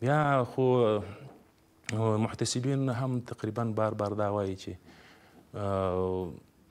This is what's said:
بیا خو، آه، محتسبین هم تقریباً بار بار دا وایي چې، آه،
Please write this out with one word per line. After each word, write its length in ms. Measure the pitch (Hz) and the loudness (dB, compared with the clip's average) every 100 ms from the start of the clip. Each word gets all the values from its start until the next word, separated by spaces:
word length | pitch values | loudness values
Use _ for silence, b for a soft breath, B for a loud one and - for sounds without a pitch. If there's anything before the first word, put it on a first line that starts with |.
بیا 440 | 123 151 147 139 | 0 2 4 2
خو، 400 | 120 - 127 127 | 0 2 4 6
آه، 1300 | 113 107 92 - - - - _ _ _ - 110 110 107 | 4 2 -2 -12 -18 -20 -20 _ _ _ -6 0 2 2
محتسبین 720 | 110 - 117 127 135 135 135 | 0 -2 -2 -2 0 0 0
هم 320 | 120 131 123 | 0 -2 -4
تقریباً 440 | 120 - 110 107 | -6 -6 -4 -2
بار 280 | 117 110 107 | -2 0 0
بار 180 | 104 101 | 0 -2
دا 200 | 104 101 | 0 0
وایي 260 | 104 98 92 | 0 -2 -4
چې، 140 | - 92 B B B B B B - | -10 -12 B B B B B B -14
آه، 760 | 104 101 98 95 92 92 92 87 - - _ - | -6 -2 0 0 0 0 -2 -4 -10 -18 _ -6